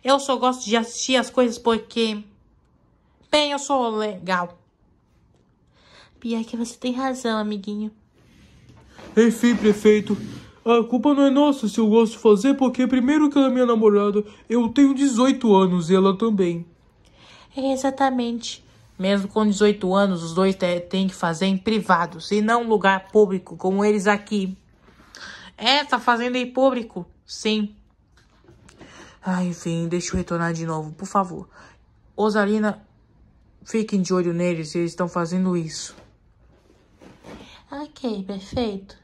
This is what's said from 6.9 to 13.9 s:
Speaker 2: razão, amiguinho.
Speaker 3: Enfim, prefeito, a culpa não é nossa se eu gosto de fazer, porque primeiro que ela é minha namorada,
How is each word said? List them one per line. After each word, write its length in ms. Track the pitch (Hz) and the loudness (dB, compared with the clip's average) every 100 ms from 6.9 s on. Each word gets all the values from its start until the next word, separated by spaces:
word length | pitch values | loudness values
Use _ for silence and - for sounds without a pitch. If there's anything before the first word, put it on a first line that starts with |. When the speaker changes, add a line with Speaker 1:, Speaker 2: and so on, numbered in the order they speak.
Speaker 2:
razão, 440 | 247 262 262 233 220 | -4 -4 -4 -4 -2
amiguinho. 540 | 214 208 196 208 214 - _ _ _ _ - _ - - - - - - | -4 -6 -8 -8 -8 -12 _ _ _ _ -20 _ -20 -20 -20 -20 -4 2
Speaker 3:
Enfim, 360 | 233 220 240 | 4 4 0
prefeito, 600 | 220 214 208 214 214 202 202 - - - - | 2 2 4 4 4 2 -6 -8 -16 -20 -10
a 180 | 226 233 226 | 2 2 2
culpa 260 | 247 294 | 0 2
não 120 | 277 277 | 4 4
é 40 | |
nossa 380 | 269 294 285 208 | 4 2 2 -2
se 120 | 190 | 0
eu 100 | 220 | 4
gosto 240 | 226 226 | 4 2
de 60 | - | 2
fazer, 340 | 226 208 240 | 4 4 4
porque 340 | 277 262 247 254 | 2 0 0 0
primeiro 420 | 269 247 302 294 | 2 2 2 4
que 80 | 285 | 4
ela 100 | 262 | 2
é 40 | |
minha 140 | 247 247 | 2 2
namorada, 580 | 226 220 | 4 4